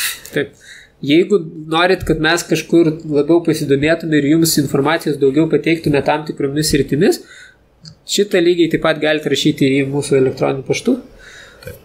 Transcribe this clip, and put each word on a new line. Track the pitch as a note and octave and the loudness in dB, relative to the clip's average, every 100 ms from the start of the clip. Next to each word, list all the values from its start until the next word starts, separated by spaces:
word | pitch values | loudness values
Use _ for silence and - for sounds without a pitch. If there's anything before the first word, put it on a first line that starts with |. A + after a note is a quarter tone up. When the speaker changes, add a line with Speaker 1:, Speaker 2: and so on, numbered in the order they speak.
| - - - | -10 -10 -8
Speaker 1:
Taip. | D3 C#3 - - - - _ | -6 -6 -10 -20 -20 -20 _
Jeigu | C3+ D#3 F#3+ G3+ E3 E3+ | 0 2 4 0 -2 -10
norit, | D#3 D#3+ F3+ F#3 | -6 0 0 0
kad | - D#3 | 0 0
mes | D#3 E3+ | 0 -2
kažkur | - D#3+ - E3 E3 D3+ | -2 -4 2 2 2 0
labiau | D#3 C#3+ D3 E3+ | -2 -2 2 2
pasidomėtume | E3 D#3 D3 C#3 D3+ E3 E3 D3+ | 2 -2 0 0 2 0 0 0
ir | C#3 | 2
jums | D#3+ D#3+ - | 2 2 0
informacijos | C#3 C#3 C#3 E3 E3 C#3 | 0 0 0 0 -2 0
daugiau | C#3 C#3 D#3+ | 2 2 2
pateiktume | D3+ D#3+ E3 D#3 C#3+ | 0 0 -2 0 0
tam | C#3 D3+ | 0 -2
tikromis | D#3 D#3+ C#3+ C#3+ D3+ | -4 -6 -4 -2 0
sritimis, | D3 C3+ C#3+ G3+ F4 - - - _ _ _ - - | 0 0 2 2 0 -6 -20 -20 _ _ _ -20 -20
šitą | - - G3+ G3 | -6 -2 0 2
lygiai | F3 F3+ D#3+ | 2 2 2
taip | D3 | 2
pat | D#3+ D#3 | 0 0
galite | D3 D#3 D3+ | 0 -2 -2
rašyti | C#3 D#3 D3 C#3 C3+ | 0 0 0 0 2
į | C3+ | 0
mūsų | C#3+ C#3 C#3 | -4 0 2
elektroninių | C3 C3+ C#3+ C3+ | 2 0 -2 -4
paštų. | C3 C3+ - B3+ - - - - - - | -4 -4 -2 -2 -4 -20 -20 -20 -20 -20
Speaker 2:
Taip. | - - | -20 -20